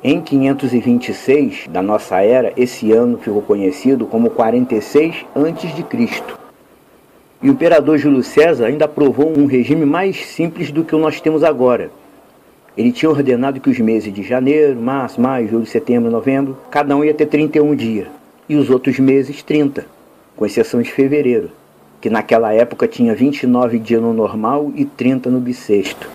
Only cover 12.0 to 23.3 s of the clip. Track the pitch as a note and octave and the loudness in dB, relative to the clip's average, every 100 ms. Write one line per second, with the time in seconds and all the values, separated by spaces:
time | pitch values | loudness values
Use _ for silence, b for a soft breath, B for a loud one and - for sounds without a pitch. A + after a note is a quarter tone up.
12 | - - _ _ _ _ _ - A#2 A#2+ | -20 -20 _ _ _ _ _ -2 -2 0
13 | D#3 C#3+ C#3 A#2+ C3+ C3 C#3 B2+ A2 A2+ | 0 2 2 0 0 -2 -2 0 2 0
14 | G#2 G2 G2 B2+ C3 D3+ D3+ B2+ A#2 C#3 | -2 -10 -4 -2 2 2 2 0 -4 -4
15 | B2 - B2 C3 A2 A2+ A2 A2+ - A#2+ | -6 -2 -2 0 -2 -2 -2 -4 0 0
16 | A#2 A#2 A#2+ C3+ C#3 C3+ - D3 D3 C#3 | 0 -2 0 -2 -2 -8 -6 -4 0 0
17 | D3+ D3+ D3+ D3+ D3+ D3+ D3 C#3 A2+ G#2+ | 2 0 0 2 0 2 2 0 -2 -4
18 | F#2 - _ _ _ D3+ B2 B2+ C3 B2+ | -8 -14 _ _ _ 0 2 2 0 2
19 | C3+ C3+ C3 C#3+ - D3+ C#3+ C#3 - _ | 4 2 0 -8 -4 0 0 -4 -14 _
20 | _ _ _ - G#2+ - A2+ B2 A#2 - | _ _ _ -6 -4 -2 0 0 -4 0
21 | C3+ D3 C3 A#2+ F2 - _ _ _ _ | 0 2 2 0 -2 -12 _ _ _ _
22 | A#2 A2 G#2+ A#2 A2+ A2 A#2+ - A2+ - | -4 -4 2 2 2 2 2 2 -4 0
23 | A#2 G#2+ C3 | 0 2 0